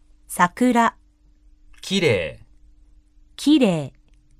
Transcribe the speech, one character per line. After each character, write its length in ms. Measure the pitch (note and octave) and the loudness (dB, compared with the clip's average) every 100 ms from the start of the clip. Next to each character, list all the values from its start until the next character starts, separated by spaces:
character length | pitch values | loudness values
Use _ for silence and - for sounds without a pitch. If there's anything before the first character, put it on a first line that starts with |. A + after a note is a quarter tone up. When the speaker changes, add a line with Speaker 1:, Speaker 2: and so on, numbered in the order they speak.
| _ _ - | _ _ -10
Speaker 1:
桜。 680 | - F3 - B3 A#3 A3+ - _ _ _ _ _ _ - - | -2 -2 0 0 2 0 -4 _ _ _ _ _ _ -20 -18
Speaker 2:
き 180 | - F#3+ | -8 -2
れ 400 | D#3+ G2 D2+ - | 0 0 -4 -12
い。 60 | - _ - _ _ - _ _ _ - | -20 _ -20 _ _ -20 _ _ _ -6
Speaker 1:
き 220 | C#4 D4+ | 2 2
れ 280 | G#3+ E3 C3+ | 2 -2 -8
い。 80 | - _ _ _ _ | -16 _ _ _ _